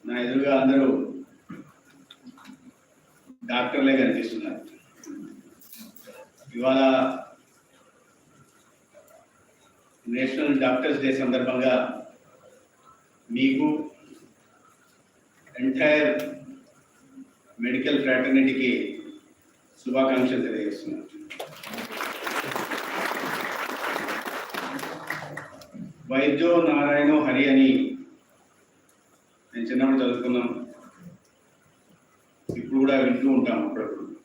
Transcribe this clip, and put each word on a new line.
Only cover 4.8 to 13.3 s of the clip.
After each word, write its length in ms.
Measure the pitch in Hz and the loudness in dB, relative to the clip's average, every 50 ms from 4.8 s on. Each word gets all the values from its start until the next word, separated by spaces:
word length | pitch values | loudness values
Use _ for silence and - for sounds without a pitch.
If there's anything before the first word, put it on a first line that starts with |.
| _ _ _ _ - 320 294 - - - - - - - - _ - - - - - - - - - - - - - _ _ _ - - - | _ _ _ _ -18 -16 -16 -16 -16 -16 -18 -20 -20 -20 -20 _ -20 -20 -20 -20 -20 -20 -20 -20 -20 -20 -20 -20 -20 _ _ _ -20 -14 -8
ఇవాళ 240 | 120 123 131 135 135 135 135 131 131 131 131 - - - - - _ _ _ _ _ _ _ _ _ _ _ _ _ _ _ _ _ _ _ _ _ _ _ _ _ _ _ _ _ _ _ _ 587 _ _ - - _ _ _ _ _ _ _ _ _ _ _ _ _ _ _ _ _ 120 120 | 0 2 4 4 6 6 4 4 4 2 0 -2 -6 -10 -16 -20 _ _ _ _ _ _ _ _ _ _ _ _ _ _ _ _ _ _ _ _ _ _ _ _ _ _ _ _ _ _ _ _ -20 _ _ -20 -20 _ _ _ _ _ _ _ _ _ _ _ _ _ _ _ _ _ -6 -4
నేషనల్ 460 | 131 131 135 - 139 151 147 139 135 131 | -2 -2 -2 -2 -2 0 2 2 2 2
డాక్టర్స్ 360 | 131 127 - - 151 139 131 135 | 2 2 0 0 0 0 0 0
డే 60 | 131 127 - | 0 0 0
సందర్భంగా 520 | 135 123 123 127 120 131 127 123 123 131 123 - - - - - - - - _ _ _ _ _ _ - - _ _ _ _ _ _ - - _ _ _ _ _ _ | 0 0 0 0 0 0 0 2 2 4 4 2 0 -2 -6 -10 -12 -16 -20 _ _ _ _ _ _ -20 -20 _ _ _ _ _ _ -20 -20 _ _ _ _ _ _
మీకు 380 | _ | _